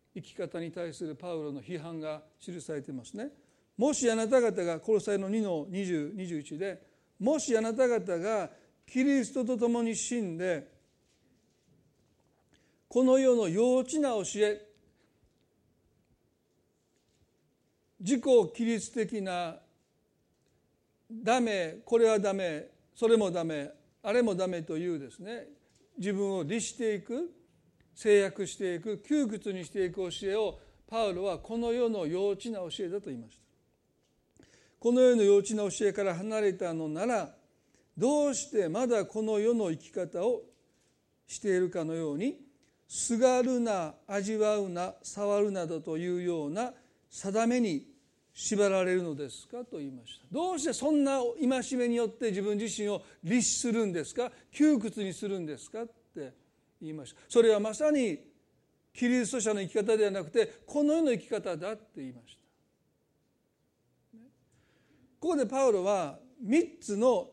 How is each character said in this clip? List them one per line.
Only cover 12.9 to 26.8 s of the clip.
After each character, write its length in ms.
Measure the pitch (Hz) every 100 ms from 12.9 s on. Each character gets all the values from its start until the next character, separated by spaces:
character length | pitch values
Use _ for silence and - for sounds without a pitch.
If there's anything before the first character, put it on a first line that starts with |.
| 247
の 160 | 262 262
世 160 | 262
の 120 | 240 190
幼 280 | 185 247
稚 240 | 254 254 311
な 100 | 285
教 100 | 220 180 202
え、 300 | 208 208 - _ _ _ _ _ _ _ _ _ _ _ _ _ _ _ _ _ _ _ _ _ _ _ _ _ _ _ _ _ _ _ _ -
自 200 | 190 254
己 40 |
規 400 | 277 240 180 -
律 260 | 233 226 -
的 300 | 233 214 220
な 380 | 190 175 170 165 _ _ _ _ _ _ _ _ _ _ _ _ _ _ -
ダ 280 | 226 220 254
メ、 380 | 233 196 165 160
こ 140 | - 233
れ 80 | 226
は 100 | 214
ダ 160 | 196
メ、 380 | 196 180 151 - _ _
そ 120 | - 226
れ 80 | 226
も 120 | 190
ダ 140 | 170
メ、 380 | 165 151 143 - _ _
あ 100 | 208
れ 80 | 233
も 140 | 233
ダ 120 | 180 185
メ 160 | 175
と 140 | 160 160
い 100 | 180
う 120 | 160
で 120 | 131
す 80 | -
ね、 280 | 190 240 294 285 _ _ _ -
自 140 | 190
分 240 | 196 202 190
を 60 |
律 160 | 147 226
し 140 | -
て 220 | -